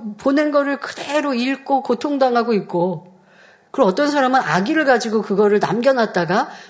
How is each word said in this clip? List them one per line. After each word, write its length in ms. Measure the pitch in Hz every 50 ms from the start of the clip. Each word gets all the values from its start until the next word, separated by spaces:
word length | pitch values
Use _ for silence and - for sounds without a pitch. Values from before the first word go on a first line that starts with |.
| 226 214 208 -
보낸 340 | - 269 277 294 302 302
거를 260 | 285 285 285 277 277 277
그대로 540 | - - - - - - 285 302 285 294 262
읽고 500 | 233 240 262 277 262 - - 277 262 254
고통당하고 720 | - 247 - - 302 294 277 262 254 240 240 226 233 233
있고, 540 | 202 165 - - 175 170 185 180 160 - - - _ _ _ _ _ - - _ _ _ _
그리고 180 | - - 269 190
어떤 200 | 185 285 294 294
사람은 280 | 294 294 262 254 262 262
악의를 460 | - - 156 180 196 226 320 320 302
가지고 360 | 269 254 226 - 233 208 226
그거를 380 | 202 - 208 185 214 208 202 208
남겨놨다가 920 | 196 - 170 226 233 277 269 254 226 208 - 190 170 160 180 220 277 - - - - -